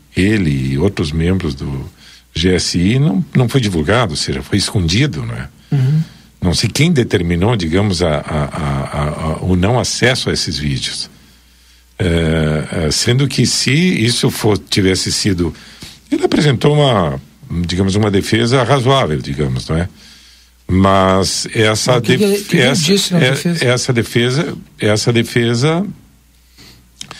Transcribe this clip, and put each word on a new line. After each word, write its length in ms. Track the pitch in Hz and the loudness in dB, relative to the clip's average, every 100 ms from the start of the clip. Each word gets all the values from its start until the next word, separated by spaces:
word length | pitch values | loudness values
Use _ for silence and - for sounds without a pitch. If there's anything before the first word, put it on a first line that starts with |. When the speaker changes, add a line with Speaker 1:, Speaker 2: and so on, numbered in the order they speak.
| _ - | _ -2
Speaker 1:
ele 560 | 98 110 80 69 65 | 2 2 0 0 -2
e 60 | 69 | 0
outros 340 | 95 - 78 | 0 0 -2
membros 420 | 80 82 95 80 | -2 0 0 -2
do 340 | 69 73 67 - - - - _ | -6 -8 -8 -10 -16 -20 -20 _
G 220 | 80 90 87 | -2 0 0
S 240 | - 90 | 0 0
I 180 | 92 131 | 2 2
não, 260 | 151 196 - 131 | 2 0 0 0
não 120 | 120 | 2
foi 140 | 135 | 2
divulgado, 520 | 104 85 73 117 110 | 0 0 0 0 0
ou 40 | 73 | -2
seja, 240 | - 67 | -4 -6
foi 160 | 64 104 | -4 -2
escondido, 680 | - 107 85 101 147 147 | 0 0 0 0 0 -2
né? 260 | 117 117 - - - | -8 -10 -12 -16 -4
Speaker 2:
Uhum. 300 | 143 131 156 160 - - _ | 0 2 2 -2 -8 -20 _
Speaker 1:
Não 120 | 90 | -2
sei 160 | 80 - | 0 0
quem 220 | - 160 | 0 2
determinou, 640 | 147 110 101 85 85 104 117 | 2 2 0 0 2 2 0
digamos, 460 | 82 92 104 87 | 0 0 0 2
a, 140 | 85 73 | 0 0
a, 280 | 69 78 69 | -2 -4 -4
a, 380 | 85 73 69 | -4 -4 -4
a, 260 | 69 73 76 | -4 -4 -4
a, 280 | 80 82 78 | -4 -6 -4
o 120 | 87 92 | 0 0
não 240 | 95 123 | 2 0
acesso 500 | 92 - 123 127 101 | -2 0 0 0 -2
a 40 | |
esses 240 | 82 - 64 | -2 -4 -4
vídeos. 520 | 73 64 - - - - - - _ _ _ _ _ - | -4 -4 -6 -8 -12 -16 -20 -20 _ _ _ _ _ -6
É, 840 | 90 85 80 80 78 78 - 92 78 | -2 0 0 0 0 -2 -4 -4 -2
é, 40 | |
sendo 360 | - - 127 139 | 0 0 0 0
que 180 | - 120 | 0 0
se 260 | - - | 0 0
isso 600 | 147 180 - 117 120 123 | 2 2 2 0 0 -2
for, 260 | - 113 95 | 0 0 0
tivesse 540 | - - 95 90 - | -2 0 2 2 -2
sido, 420 | - 107 87 82 - - - - - - | -2 0 0 -2 -6 -16 -20 -20 -20 -4
ele 140 | 339 370 | -2 2
apresentou 500 | 285 147 117 147 147 | 2 2 2 2 4
uma, 440 | 143 107 80 69 - - - 87 85 | 4 2 0 -4 -10 -20 -8 -6 -2
digamos, 260 | 90 98 98 | 0 0 2
uma 140 | 113 | 2
defesa 540 | 196 - 110 117 135 | 2 2 0 2 2
razoável, 560 | 117 139 123 139 90 73 | 2 2 2 2 2 -2
digamos, 480 | 62 67 69 64 58 | -4 -4 -4 -4 -4
não 100 | 80 | -2
é? 100 | 90 - - - - - _ _ - | -4 -8 -20 -20 -20 -20 _ _ -2
Mas 760 | 92 98 98 95 95 87 - - 117 | 2 4 4 4 2 0 -4 -4 0
essa 420 | 107 110 - 123 | 2 2 0 0
Speaker 2:
O 40 | |
que 160 | - 127 | 2 2
que 60 | 202 | 2
ele, 80 | |
Speaker 1:
def-, 100 | 202 | 0
Speaker 2:
que 60 | - | 0
que 80 | 170 | 2
ele 100 | 127 | 2
Speaker 1:
essa, 140 | 202 | 2
Speaker 2:
disse 300 | 156 196 - | 2 0 2
na 60 | 175 | 2
Speaker 1:
é, 100 | 127 | 2
Speaker 2:
defesa? 340 | 127 175 165 160 | 0 -2 -2 0
Speaker 1:
essa 280 | 127 - | 0 0
defesa, 640 | 120 - 117 123 135 - - - - | -2 0 0 0 0 -4 -8 -14 -4
essa 360 | 107 107 - | 0 0 2
defesa, 720 | 117 117 120 117 120 147 165 202 - - _ _ _ _ - - - _ - - | 0 0 0 0 2 0 0 -2 -8 -20 _ _ _ _ -20 -20 -20 _ -20 -18